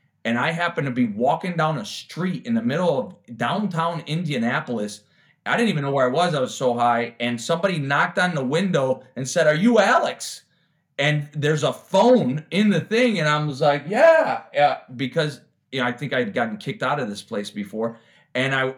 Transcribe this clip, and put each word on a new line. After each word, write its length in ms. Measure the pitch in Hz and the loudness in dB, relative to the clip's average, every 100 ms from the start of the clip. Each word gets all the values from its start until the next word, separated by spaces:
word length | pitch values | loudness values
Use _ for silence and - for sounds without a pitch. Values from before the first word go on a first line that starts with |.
| _ _ | _ _
And 140 | 113 120 | -4 -2
I 140 | 151 | -2
happened 340 | 165 170 170 139 | -2 -2 -2 -2
to 60 | |
be 140 | 123 117 | 0 -2
walking 500 | 101 127 170 185 165 | 0 0 0 -2 -2
down 200 | 156 143 | -2 -2
a 80 | |
street 600 | 104 - - - 185 151 - | -8 -12 -12 -6 -4 -4 -2
in 80 | |
the 80 | 113 | -2
middle 360 | 117 151 180 135 | 0 0 0 0
of 380 | - - - 117 | -4 -10 -14 -6
downtown 680 | 120 190 202 165 170 165 - | -4 -2 -2 -2 -2 -4 -4
Indianapolis. 960 | 160 165 131 117 147 131 113 104 - _ _ _ _ | -4 -2 -2 -2 -2 -4 -4 -6 -10 _ _ _ _
I 120 | 107 165 | -2 0
didn't 120 | 226 | 2
even 140 | 151 | 0
know 80 | 139 | 0
where 160 | 139 127 | 2 2
I 40 | |
was. 240 | 147 180 | 2 2
I 60 | 147 | 0
was 140 | 123 | -2
so 200 | - 127 | -2 0
high. 420 | 120 120 117 117 - | 2 2 2 -2 -4
And 180 | 120 117 | -4 -4
somebody 400 | - 170 190 165 | -2 0 0 -2
knocked 400 | 135 143 175 190 | 0 0 0 0
on 160 | 180 | 0
the 100 | 156 | 0
window 580 | 127 160 190 156 131 127 - 120 | -2 0 0 2 0 -2 -6 -10
and 120 | 131 | -2
said, 180 | 175 156 | 2 4
"Are 80 | |
you 240 | 156 233 220 | 4 6 6
Alex?" 640 | 202 294 - - - - _ _ _ _ _ - | 6 4 0 -4 -10 -14 _ _ _ _ _ -2
And 320 | 147 147 143 | 0 0 -4
there's 300 | 151 147 156 | -2 0 0
a 80 | 139 | 0
phone 720 | - - 190 233 247 127 147 - | -4 0 4 6 6 4 -4 -2
in 180 | 175 214 | 2 2
the 100 | 165 | 2
thing. 380 | - 226 247 180 | 2 2 2 2
And 100 | 151 | 2
I 160 | 151 | 0
was 160 | 151 131 | 0 0
like, 240 | 151 143 147 | 2 2 0
"Yeah, 560 | 220 330 320 - - - | 4 6 6 2 -4 -4
yeah," 240 | 143 143 - - | 2 2 2 -8
because, 460 | 123 131 165 151 131 _ _ _ | -8 -4 -2 -4 -6 _ _ _
you 80 | 131 | -4
know, 60 | 123 | -4
I 60 | |
think 200 | 120 139 | -4 -4
I 80 | 131 | -2
had 120 | 107 | -2
gotten 240 | 123 113 104 | -2 -4 -6
kicked 280 | 143 - | -8 -4
out 160 | 131 147 | -4 -2
of 80 | 110 | -4
this 120 | 101 | -8
place 300 | - 107 101 | -8 -8 -6
before. 480 | 104 101 110 113 - _ _ _ | -8 -8 -6 -6 -6 _ _ _
And 220 | 127 135 | -4 -2
I 160 | 135 131 | 0 -2